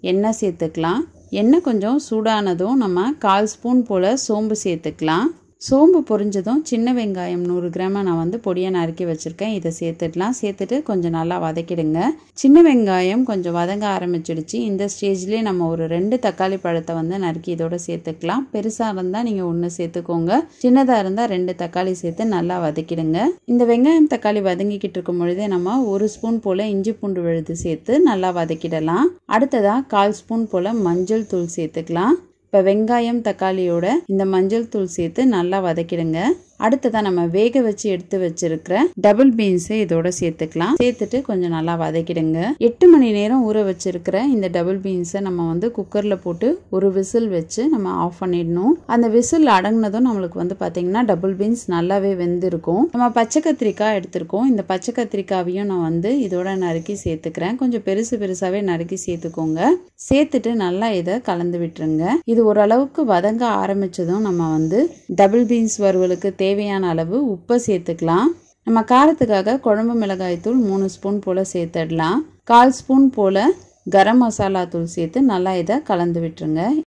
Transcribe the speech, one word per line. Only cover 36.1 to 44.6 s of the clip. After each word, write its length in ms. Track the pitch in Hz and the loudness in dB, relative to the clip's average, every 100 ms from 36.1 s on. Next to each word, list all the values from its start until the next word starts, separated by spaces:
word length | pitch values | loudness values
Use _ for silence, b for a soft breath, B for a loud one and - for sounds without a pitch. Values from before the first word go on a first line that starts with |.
| 160 214 359 _ _ 214 | -2 0 -2 _ _ 0
அடுத்ததா 340 | 269 254 220 208 | 0 0 0 0
நம்ம 180 | 180 170 | 0 0
வேக 280 | 175 226 269 233 | 2 2 2 0
வச்சு 220 | 202 214 | -2 -4
எடுத்து 240 | 185 175 196 | -4 -4 -4
வச்சிருக்கிற 540 | 180 170 175 160 - 190 339 - 208 | -4 -2 -4 -4 -2 0 0 2 2
டபுள் 260 | 208 269 226 | 6 4 4
பீன்ஸை 360 | 208 180 175 220 | 2 0 0 -2
இதோட 240 | 196 165 170 180 | 0 0 0 -2
சேர்த்துக்கலாம். 580 | 175 160 160 160 175 311 | -4 -4 -6 -2 0 2
சேர்த்துட்டு 380 | 247 240 208 247 269 | 2 0 -4 -4 -4
கொஞ்சம் 260 | 196 175 165 | -2 -2 -2
நல்லா 180 | 160 170 | -2 -2
வதக்கிடுங்க. 580 | 160 160 165 170 160 160 190 294 240 | -2 -2 -2 -2 0 0 -2 0 0
எட்டு 180 | 240 359 | 6 8
மணி 140 | 311 247 208 | 8 6 2
நேரம் 260 | 208 262 226 | 2 2 2
ஊற 100 | 214 202 | 0 0
வச்சிருக்கிற 520 | 180 190 180 170 185 269 240 | -2 -4 -4 -2 0 0 0
இந்த 120 | 190 | 0
டபுள் 240 | 175 | 0